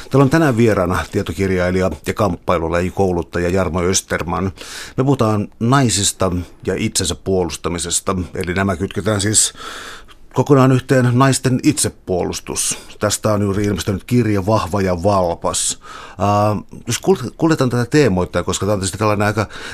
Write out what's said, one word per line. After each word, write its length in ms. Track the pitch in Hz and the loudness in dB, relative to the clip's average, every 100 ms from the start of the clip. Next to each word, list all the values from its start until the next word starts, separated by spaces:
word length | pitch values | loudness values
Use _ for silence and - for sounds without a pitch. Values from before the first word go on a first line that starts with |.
| - | -2
Täällä 140 | 135 | 2
on 60 | 139 | 4
tänään 260 | 165 160 113 | 4 2 4
vieraana 480 | 117 98 90 90 76 | 4 4 0 -2 -4
tietokirjailija 800 | 104 92 85 98 92 90 92 92 78 - | -4 -4 -2 0 0 0 2 0 -2 -6
ja 80 | |
kamppailulajikouluttaja 1300 | - 104 82 - 87 80 85 90 - 98 87 82 87 87 | -2 -2 -2 -2 0 0 -2 -2 0 0 0 -2 -2 0
Jarmo 340 | 95 92 90 | 0 0 0
Österman. 720 | 87 92 - 90 82 87 95 - - - - - | 0 0 -2 -4 -4 -4 -4 -6 -14 -14 -8 -2
Me 80 | |
puhutaan 440 | 135 135 110 107 101 - | 0 2 2 0 -2 -2
naisista 720 | 113 139 123 92 95 - 95 90 85 - - | 2 4 4 2 -2 0 -2 -2 -6 -8 -4
ja 80 | 92 | -2
itsensä 380 | 110 - 95 | -2 -2 -2
puolustamisesta, 1000 | 139 - 95 87 - 80 85 87 - - 92 82 | -4 0 0 0 -4 -6 -4 -4 -4 -2 -4 -4
eli 200 | - 92 | -6 -4
nämä 220 | 90 98 85 | -2 0 -2
kytketään 440 | 95 - 95 104 | -4 -4 -2 0
siis 340 | 101 104 - - - - - - - - - | 0 0 0 -4 -14 -14 -14 -18 -20 -20 -6
kokonaan 380 | - 127 139 131 | -2 4 6 6
yhteen 360 | 127 - 135 123 | 4 2 2 4
naisten 480 | 120 135 127 131 127 | 4 2 2 0 0
itsepuolustus. 1160 | 151 - - - - 90 87 87 - - - - - - | 2 0 -2 -6 -4 -2 -2 -6 -8 -6 -4 -6 -12 -4
Tästä 340 | 104 - 110 | -2 0 0
on 100 | 104 | 0
juuri 220 | 101 98 | 0 0
ilmestynyt 400 | 104 95 - 95 | -2 -2 -2 -4
kirja 420 | - 123 110 101 92 | 0 2 2 2 2
Vahva 340 | 110 92 101 | 0 0 0
ja 220 | 95 90 | 0 0
valpas. 760 | 95 98 87 85 90 80 - - - - - - | 2 2 2 -2 -4 -2 -4 -6 -12 -18 -16 -2
Ää, 380 | 98 104 107 101 - - - | 0 2 2 0 -6 -12 -6
jos 120 | 120 | -2
kul-, 320 | - 190 120 - | 0 0 -2 -2
kuljetaan 340 | 165 - 127 | 0 2 0
tätä 160 | 120 117 | 0 0
teemoittaa, 560 | 151 131 92 87 90 | 2 4 2 0 -2
koska 240 | 87 92 98 | -2 -2 -2
tämä 60 | |
on 60 | 104 | -2
tietysti 200 | 92 - | -2 -2
tällainen 280 | 107 104 104 | 0 2 0
aika 200 | 104 98 - - | 0 -4 -6 -14